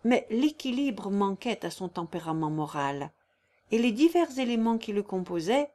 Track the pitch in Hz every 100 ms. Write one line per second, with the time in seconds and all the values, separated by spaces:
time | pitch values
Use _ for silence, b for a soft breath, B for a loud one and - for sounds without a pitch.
0 | 226 247 - 220 294 302 262 247 277 202
1 | 196 202 196 196 247 208 170 - 185 175
2 | 170 175 160 160 156 156 151 151 139 139
3 | 139 _ _ _ _ _ _ 226 240 220
4 | 320 349 339 254 254 233 226 226 226 208
5 | 202 185 180 175 165 254 294